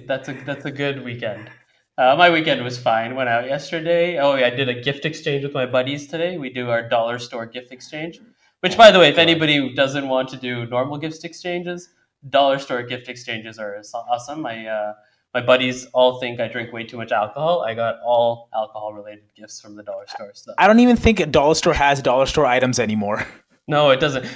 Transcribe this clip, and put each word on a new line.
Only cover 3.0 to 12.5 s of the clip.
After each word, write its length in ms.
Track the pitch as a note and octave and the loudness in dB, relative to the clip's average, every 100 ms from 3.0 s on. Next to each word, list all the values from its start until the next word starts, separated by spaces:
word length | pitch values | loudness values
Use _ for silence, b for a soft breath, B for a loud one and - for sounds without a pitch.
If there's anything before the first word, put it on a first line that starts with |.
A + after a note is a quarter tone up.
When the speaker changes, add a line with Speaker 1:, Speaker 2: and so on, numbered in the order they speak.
| A#2 C3 | -2 -4
Speaker 1:
Went 120 | B2+ | 0
out 180 | A#2 B2+ | 0 -2
yesterday. 720 | C#3+ - E3+ D#3+ E3+ F3 E3 | -6 -6 -6 0 0 0 2
Oh, 180 | C#3+ C3+ | 2 2
yeah, 100 | B2 | 2
I 40 | |
did 180 | B2+ B2 | 0 -4
a 120 | A#2+ | -2
gift 240 | C3 C#3 | -4 -4
exchange 380 | D#3+ D#3 D#3 C#3 | -6 -6 -4 -4
with 120 | C#3 | -4
my 120 | C#3+ B2+ | -4 -2
buddies 400 | B2+ C3 C#3+ - | -2 -2 -6 -8
today. 320 | D#3+ F3 F3+ | -6 -6 -6
We 120 | C3 | -8
do 200 | B2+ B2 | -8 -4
our 180 | A#2 A#2 | -4 0
dollar 300 | A#2+ A#2 B2 | 0 0 -4
store 280 | A#2+ B2 A2+ | -8 -12 -12
gift 260 | B2 B2 | -14 -18
exchange, 480 | B2 - D#3 E3+ - - _ _ _ | -20 -16 -12 -12 -12 -20 _ _ _
which, 160 | F#3 - | -4 10
by 160 | A3 | 10
the 80 | F#3 | 12
way, 80 | D3+ | 8
if 100 | D#3 | 6
anybody 560 | E3 E3 D3+ D3 B2+ | 4 4 2 2 0
doesn't 320 | A#2+ C3+ C#3+ C3+ | 0 -2 -2 -2
want 200 | C3 C3 | -2 -2
to 80 | C3 | -6
do 300 | B2+ A#2+ A#2 | -6 -6 -4
normal 320 | B2 C#3+ D3 | -2 -4 -6
gift 260 | D#3 D#3 | -8 -10
exchanges, 640 | E3+ - F3+ F3 F3 F3 F3 _ _ _ C3+ | -14 -10 -8 -6 -6 -10 -12 _ _ _ 0
dollar 300 | C3+ C#3 | 2 4